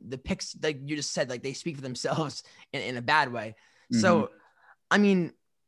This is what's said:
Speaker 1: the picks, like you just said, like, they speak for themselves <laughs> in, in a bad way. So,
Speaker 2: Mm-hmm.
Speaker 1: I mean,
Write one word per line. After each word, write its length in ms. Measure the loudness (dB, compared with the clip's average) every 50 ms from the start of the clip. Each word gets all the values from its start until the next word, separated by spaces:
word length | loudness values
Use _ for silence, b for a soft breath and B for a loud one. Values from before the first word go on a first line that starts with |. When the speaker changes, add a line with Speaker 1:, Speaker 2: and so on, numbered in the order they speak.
| -12
Speaker 1:
the 120 | -12 -12 -10
picks, 380 | -6 -6 -6 -6 -6 -12 -8 -4
like 160 | -4 -4 -4 -4 -6
you 100 | -8 -6
just 160 | -6 -6 -4
said, 180 | -4 -4 -4 -4
like, 140 | -4 -6
they 120 | -8 -8 -8
speak 200 | -6 -8 -8 -8
for 80 | -8
themselves 640 | -8 -10 -8 -6 -4 -2 -2 -2 -2 -4 -6 -10 -16 -18 -20 -20
<laughs> 140 | -16 _
in, 100 | -8 -6
in 140 | -6 -6 -6
a 60 | -4
bad 300 | 0 2 4 4 4 2
way. 240 | -2 -6 -8 -10 -12 b b b b b b b
So, 320 | 0 4 6 6 6 6
Speaker 2:
Mm-hmm. 120 | 4 0 b b b b b b b b b _ _ _
Speaker 1:
I 60 | 4 6
mean, 340 | 6 6 6 4 2 0 -4 _ _ _ _ _ _